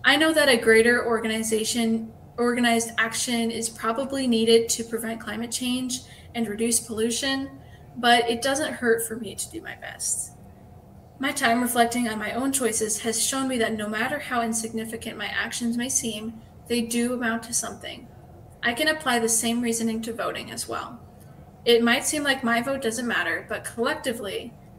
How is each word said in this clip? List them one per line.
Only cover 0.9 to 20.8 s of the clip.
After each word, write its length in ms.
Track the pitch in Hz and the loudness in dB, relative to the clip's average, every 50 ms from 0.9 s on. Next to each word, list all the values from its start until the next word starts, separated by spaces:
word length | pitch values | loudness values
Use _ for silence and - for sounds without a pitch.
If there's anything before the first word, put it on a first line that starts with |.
| 240 240 - | 4 4 2
organization, 1040 | 233 233 220 233 226 220 226 220 220 220 214 220 220 - 240 226 226 226 226 226 226 - - - - - | 0 0 0 0 -2 -2 -2 0 0 0 0 0 0 0 0 2 2 0 0 -2 -8 -14 -18 -20 -12 -4
organized 540 | - 240 240 240 247 240 233 233 226 226 226 - - | 0 0 2 2 2 4 4 4 2 0 -2 -2 -2
action 520 | 220 226 220 - - 254 240 233 226 226 | -2 -2 -2 -4 -2 -2 0 0 0 0
is 180 | 226 226 226 - | -2 -4 -4 -6
probably 580 | - - - 220 233 277 269 269 269 269 262 | -6 -4 -2 -2 0 0 -2 -2 -2 -2 2
needed 420 | 247 233 226 226 226 226 233 226 - | 2 4 4 6 6 6 6 6 4
to 140 | - - 226 | -2 -4 -4
prevent 360 | 226 226 220 233 226 226 226 | -6 -6 -6 -4 -6 -8 -8
climate 320 | - 208 208 220 233 233 | -8 -8 -6 -6 -6 -6
change 480 | 233 - 254 247 247 254 254 254 254 - - - - - - - - | -6 -4 -2 -2 -2 -2 -2 -4 -6 -8 -8 -14 -20 -20 -20 -10 -4
and 140 | 240 226 202 | -4 -4 -4
reduce 320 | 208 214 226 240 226 - | -2 -2 0 0 0 0
pollution, 720 | - - 220 214 220 240 233 - 285 269 269 269 269 269 - - - - - - - - - | -2 -4 -2 -2 0 0 0 -2 -2 -2 -2 -2 -4 -8 -12 -16 -18 -20 -20 -20 -20 -16 -10
but 320 | 247 240 240 240 240 233 226 | 0 6 6 6 6 6 2
it 140 | 240 233 | -2 0
doesn't 320 | - 269 269 294 311 - 240 | 0 0 0 0 -2 -4 -4
hurt 320 | - 247 233 226 226 - | 0 2 2 2 2 0
for 100 | - - | -6 -6
me 180 | 254 240 - - | -8 -8 -10 -8
to 160 | - - - | -8 -10 -8
do 100 | - - | -8 -12
my 160 | - - - | -10 -10 -12
best. 560 | - - - - - - - - - - - - - - - - - - - - - - - - - - - - - | -12 -12 -14 -10 -6 -4 -4 -2 -4 -4 -10 -12 -20 -20 -20 -20 -20 -20 -20 -20 -20 -20 -20 -20 -20 -20 -20 -10 -4
My 120 | 262 285 | -4 -4
time 300 | 285 285 277 233 233 247 | -2 0 2 2 4 2
reflecting 460 | 247 233 - 247 233 233 - 247 247 220 | 2 2 4 4 4 4 4 0 0 0
on 100 | 214 214 | -2 -4
my 140 | 208 208 | -4 -4
own 200 | - 233 269 277 | -4 -2 0 0
choices 480 | 269 - 254 220 220 - 220 208 208 - | 0 2 0 0 0 0 0 -2 -2 -2
has 240 | - 226 220 - - | -2 -2 0 0 0
shown 240 | - 269 269 269 262 | 0 0 0 0 0
me 100 | 254 233 | 0 0
that 180 | 220 214 220 | 0 0 0
no 120 | 214 208 208 | -4 -4 -4
matter 300 | 214 214 240 262 294 285 | -2 -2 -2 -2 -4 -6
how 240 | - - 254 240 | -4 -2 -2 0
insignificant 760 | 233 226 226 220 226 220 - 220 220 226 226 226 - 226 214 220 | 0 0 -2 -2 -4 -4 -6 -6 -6 -6 -10 -10 -10 -10 -8 -8
my 80 | 208 | -8
actions 500 | - - - 208 233 - - 240 233 233 | -4 -4 -4 -4 -4 -4 -4 -2 -2 0
may 120 | 240 240 262 | -2 -2 0
seem, 520 | 254 - - 226 208 214 220 226 226 - - - - - - - | 0 0 0 -2 -6 -6 -8 -10 -12 -12 -20 -20 -20 -20 -6 -2
they 120 | 233 240 | -2 0
do 320 | 226 226 - 240 233 240 | 0 0 0 0 0 0
amount 320 | 254 240 247 226 233 233 233 | 0 -2 -2 -2 -2 -4 -4
to 100 | - 233 | -4 -4
something. 540 | - 226 202 196 - - - - - - - - - - - - - - - - - | -4 -4 -4 -10 -10 -12 -12 -12 -14 -16 -20 -20 -20 -20 -20 -20 -20 -20 -20 -12 -4
I 100 | - 240 | -2 -2
can 160 | 240 240 302 311 | 0 2 2 0
apply 300 | 311 311 - 262 240 233 | 0 0 0 0 2 2
the 100 | 226 226 | 2 2
same 320 | 233 - 240 233 233 240 | 2 2 2 0 0 0
reasoning 400 | 247 233 226 226 226 226 220 226 | 0 0 0 0 0 0 0 -2
to 100 | 226 240 | -4 -6
voting 380 | 226 202 185 - - - - - | -6 -4 -4 -4 -4 -6 -8 -8
as 180 | - - - - | -8 -8 -6 -6
well. 320 | - - | -6 -8